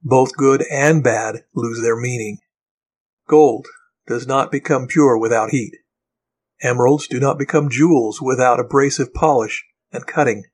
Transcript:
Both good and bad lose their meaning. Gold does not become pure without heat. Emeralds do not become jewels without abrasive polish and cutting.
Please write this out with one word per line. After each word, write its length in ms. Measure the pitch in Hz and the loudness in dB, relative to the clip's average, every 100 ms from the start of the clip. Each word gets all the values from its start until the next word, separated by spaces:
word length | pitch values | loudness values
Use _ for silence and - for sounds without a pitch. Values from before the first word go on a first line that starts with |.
Both 360 | 147 127 131 - | 2 2 2 2
good 260 | 135 139 - | 2 2 -2
and 320 | 143 143 160 | 0 2 4
bad 400 | 127 110 110 104 _ | 2 -2 -4 -8 _
lose 280 | - 117 113 | -10 -8 -4
their 160 | 113 113 | -2 -2
meaning. 400 | 123 123 107 101 _ _ _ _ _ _ _ _ _ | -4 -8 -10 -12 _ _ _ _ _ _ _ _ _
Gold 400 | 151 147 110 - - _ _ - | 4 4 2 -10 -20 _ _ -10
does 180 | 120 117 | -10 -4
not 240 | 135 135 | -2 -2
become 380 | 139 - 139 131 | -6 -2 -2 -2
pure 300 | - 147 113 | 2 4 4
without 320 | 113 117 110 | 0 0 0
heat. 240 | 139 101 - _ _ _ _ _ _ _ _ | -4 -6 -14 _ _ _ _ _ _ _ _
Emeralds 440 | 127 123 123 147 - | -4 2 2 2 -2
do 140 | 123 | -4
not 180 | 139 147 | -2 -2
become 320 | 139 160 147 | -2 -2 -2
jewels 520 | 120 160 156 113 107 | 0 2 2 0 -6
without 400 | 131 123 127 123 | -4 0 2 2
abrasive 520 | 123 139 139 - 127 | 0 0 0 -2 -6
polish 520 | - 160 135 107 - - _ _ | 0 2 2 0 -8 -14 _ _
and 160 | - - | -14 -8
cutting. 360 | - 180 101 95 | -2 0 -2 -8